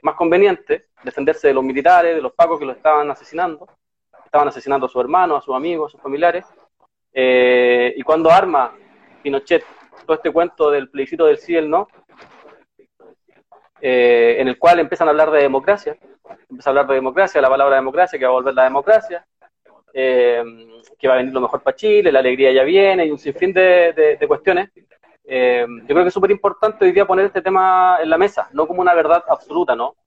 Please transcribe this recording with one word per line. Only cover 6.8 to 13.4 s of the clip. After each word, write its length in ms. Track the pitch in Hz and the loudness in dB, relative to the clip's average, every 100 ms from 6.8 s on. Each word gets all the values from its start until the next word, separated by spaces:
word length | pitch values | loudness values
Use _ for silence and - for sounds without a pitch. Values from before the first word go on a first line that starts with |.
| _ _ _ | _ _ _
eh, 800 | 135 127 127 123 123 123 123 123 - | -2 2 2 4 4 2 2 0 -4
y 60 | |
cuando 280 | 127 160 160 | -2 0 4
arma 460 | 175 190 147 120 - _ _ _ _ | 4 2 -2 -4 -8 _ _ _ _
Pinochet 400 | 139 139 - 165 - - _ - - | -8 -8 -2 -4 -4 -20 _ -20 -6
todo 100 | 160 | -4
este 160 | 165 | -2
cuento 380 | 156 175 _ 151 | -2 -2 _ -2
del 200 | 143 131 | -2 -6
plebiscito 360 | 139 135 165 160 | -10 -10 0 0
del 120 | 147 | 0
sí 160 | - | -2
y 40 | 170 | -4
el 120 | 156 | -2
no, 180 | 160 208 _ _ _ - _ - _ _ _ _ _ - _ _ _ | -4 -4 _ _ _ -20 _ -20 _ _ _ _ _ -20 _ _ _